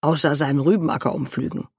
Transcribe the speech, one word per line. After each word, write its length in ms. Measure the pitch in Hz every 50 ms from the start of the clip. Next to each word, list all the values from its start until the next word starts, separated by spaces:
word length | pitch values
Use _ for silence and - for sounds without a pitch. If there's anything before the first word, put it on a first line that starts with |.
Außer 340 | - 147 160 156 - 156 143
seinen 260 | 143 151 135 139 143
Rübenacker 540 | 135 160 208 208 165 151 - 123 - - -
umpflügen. 540 | - 135 131 - - - - - - - - _